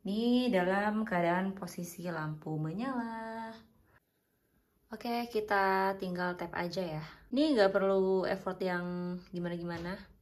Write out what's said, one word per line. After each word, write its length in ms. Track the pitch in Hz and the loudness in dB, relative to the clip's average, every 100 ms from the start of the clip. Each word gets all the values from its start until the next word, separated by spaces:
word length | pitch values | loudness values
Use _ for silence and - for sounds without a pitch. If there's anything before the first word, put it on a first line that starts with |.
Ini 480 | 190 208 233 247 247 | -2 0 4 4 4
dalam 560 | 185 180 196 208 214 214 | 4 4 2 2 0 0
keadaan 480 | 180 170 180 190 | 2 4 4 2
posisi 560 | 190 180 - 170 - 170 | -4 -8 -8 -10 -8 -6
lampu 480 | 165 156 156 151 156 | -4 -4 -6 -4 -2
menyala. 960 | 156 180 269 247 226 226 226 226 226 226 - _ _ _ _ _ _ _ _ _ _ _ _ | -2 -2 -2 -2 -4 -6 -8 -8 -10 -14 -20 _ _ _ _ _ _ _ _ _ _ _ _
Oke, 320 | 220 240 233 240 | -10 -4 -4 -2
kita 640 | 220 214 202 190 190 190 190 | -4 2 2 4 4 2 0
tinggal 400 | 190 175 180 180 | -2 -2 -2 -4
tap 160 | 170 | -6
aja 320 | - 175 170 | -4 -4 -2
ya. 160 | 175 156 156 - - | -4 -4 -8 -16 -4
Ini 240 | 247 311 254 | 2 4 6
nggak 160 | 196 | 6
perlu 560 | 196 196 190 190 190 180 | 6 4 4 4 2 2
effort 320 | 190 190 185 | -2 -4 -4
yang 560 | 185 180 175 180 180 180 - | -2 -2 -2 -4 -4 -6 -8
gimana-gimana. 640 | 180 175 175 170 170 170 202 - - | -6 -4 -4 -6 -6 -6 -8 -12 -20